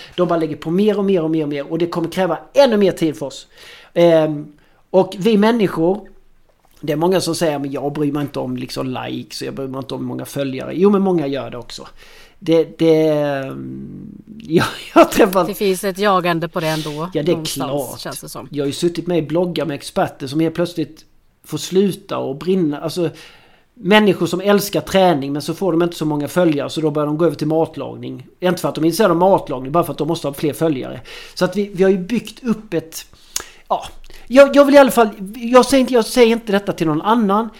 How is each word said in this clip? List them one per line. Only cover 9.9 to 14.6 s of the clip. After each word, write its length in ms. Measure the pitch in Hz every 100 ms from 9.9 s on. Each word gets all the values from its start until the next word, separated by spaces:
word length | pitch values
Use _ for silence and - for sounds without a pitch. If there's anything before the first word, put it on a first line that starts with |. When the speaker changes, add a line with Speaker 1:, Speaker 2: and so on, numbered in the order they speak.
Speaker 1:
om 100 | 131
många 200 | 127 127
följare." 480 | 127 143 139 127 127 143
Jo, 140 | 202
men 120 | 196
många 240 | 190 175 139
gör 240 | 135 117
det 80 | 120
också. 300 | - - - - - - - _
Det, 400 | 160 165 156 -
det, 300 | 165 156 156
ehm, 1000 | 147 147 139 135 135 131 131 139 - - - -
<laughs> 160 | -
jag, 220 | - 160